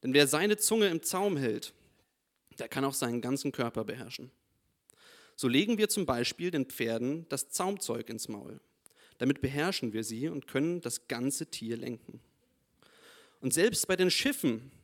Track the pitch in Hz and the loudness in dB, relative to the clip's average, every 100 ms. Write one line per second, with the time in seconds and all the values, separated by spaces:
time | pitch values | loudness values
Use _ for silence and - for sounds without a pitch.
0 | 135 135 143 151 202 214 - 226 202 165 | 4 4 6 4 2 2 2 4 4 2
1 | - 185 202 160 127 110 - _ _ _ | -2 0 0 0 0 -2 -6 _ _ _
2 | _ _ _ _ _ - 120 - 139 135 | _ _ _ _ _ -12 -6 0 0 0
3 | 123 120 120 139 143 131 120 127 110 113 | -2 -2 -2 -2 -2 -2 -2 -2 -6 -6
4 | 123 - 135 _ _ _ _ _ _ - | -8 -12 -14 _ _ _ _ _ _ -20
5 | - - - - 131 127 208 220 214 - | -20 -20 -20 -2 4 4 4 4 2 2
6 | 160 120 120 - 170 170 127 - 113 113 | 0 0 0 -2 -2 0 -2 -2 -2 0
7 | 123 156 165 139 - - 185 202 - 117 | -2 -4 -6 -6 -4 -2 -2 -2 -4 -4
8 | - 113 - 104 90 110 _ _ - _ | -6 -10 -8 -10 -12 -16 _ _ -20 _
9 | - _ 127 139 131 143 165 190 120 107 | -20 _ 0 2 0 0 0 0 -4 -4
10 | 110 113 151 160 - 131 156 175 120 - | -6 -4 -4 -6 -4 0 0 -2 -4 -8
11 | _ 117 127 139 - - 113 117 - 113 | _ -2 -2 -2 -6 -8 -6 -6 -6 -10
12 | - 120 _ _ _ _ _ _ _ _ | -14 -20 _ _ _ _ _ _ _ _
13 | - - - _ 131 151 208 202 - 185 | -20 -20 -20 _ -2 4 4 4 0 4
14 | 180 - 277 285 147 113 127 - | 4 4 2 2 2 0 -4 -20